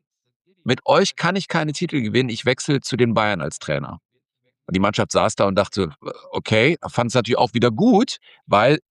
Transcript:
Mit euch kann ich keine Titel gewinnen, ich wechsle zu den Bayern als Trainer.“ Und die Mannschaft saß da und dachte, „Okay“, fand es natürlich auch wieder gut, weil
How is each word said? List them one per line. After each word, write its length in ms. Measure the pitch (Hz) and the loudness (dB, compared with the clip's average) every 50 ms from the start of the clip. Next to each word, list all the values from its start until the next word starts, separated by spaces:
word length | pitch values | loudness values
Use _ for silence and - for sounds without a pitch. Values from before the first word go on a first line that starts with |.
| _ _ _ _ _ _ _ _ _ _ _ _ - | _ _ _ _ _ _ _ _ _ _ _ _ -4
Mit 200 | - 127 - - | -2 -2 -2 0
euch 300 | - 131 156 196 190 - | 2 4 4 4 2 0
kann 220 | - - 170 180 196 | -2 -2 -2 -2 -2
ich 100 | 170 - | -4 -2
keine 240 | - 170 156 151 | -2 -2 -2 -2
Titel 300 | 143 - 180 165 - 151 | -4 -4 -6 -4 -2 -2
gewinnen, 260 | 117 107 104 120 131 123 | -2 -2 0 0 0 -2
ich 180 | 113 110 - | -2 -4 -2
wechsle 360 | 123 131 - - - 147 135 | -2 -2 -2 0 -2 -2 -2
zu 160 | - - - 110 | -2 -2 -2 0
den 160 | 123 117 110 | 0 2 2
Bayern 280 | 113 110 104 104 90 | 2 0 0 0 -2
als 180 | 73 76 - - | -4 -6 -8 -8
Trainer.“ 400 | - - 76 69 69 64 - - _ _ _ _ _ _ _ _ _ _ _ _ _ | -8 -6 -4 -4 -6 -8 -12 -16 _ _ _ _ _ _ _ _ _ _ _ _ _
Und 100 | - - | -4 -2
die 60 | 92 | 0
Mannschaft 320 | 98 101 104 - 107 - - | 0 0 0 0 -2 0 0
saß 220 | 92 87 107 - | 2 0 0 0
da 120 | - 104 98 | 0 0 0
und 80 | 95 | 2
dachte, 380 | 95 98 - - 101 95 82 71 _ - - - - - - | 0 0 0 -2 -4 -4 -4 -6 _ -14 -14 -14 -14 -14 -12
„Okay“, 460 | - - - - 110 110 113 147 170 - - | -10 -8 -4 0 2 2 4 2 2 -2 -6
fand 240 | - - - 123 120 | -8 -4 -2 -2 0
es 60 | - | 0
natürlich 240 | 127 117 107 127 - | -2 0 0 0 0
auch 140 | 123 120 - | 0 0 0
wieder 180 | 120 107 123 | 2 0 0
gut, 460 | 110 110 185 247 247 190 254 - - - _ - - _ _ | 2 2 4 4 4 4 4 0 -4 -10 _ -20 -20 _ _
weil 340 | - - 101 107 131 151 - - _ | 0 2 4 4 4 4 2 -2 _